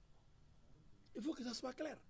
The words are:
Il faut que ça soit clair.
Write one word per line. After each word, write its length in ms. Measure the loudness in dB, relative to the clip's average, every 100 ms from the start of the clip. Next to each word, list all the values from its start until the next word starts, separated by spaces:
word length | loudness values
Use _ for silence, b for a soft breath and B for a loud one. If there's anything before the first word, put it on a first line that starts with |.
| -16 -18 -16 -16 -16 -16 -14 -14 -14 -14 -4 2
Il 60 |
faut 120 | 4
que 100 | 4
ça 100 | 4
soit 200 | 4 2
clair. 240 | 4 2 2 -6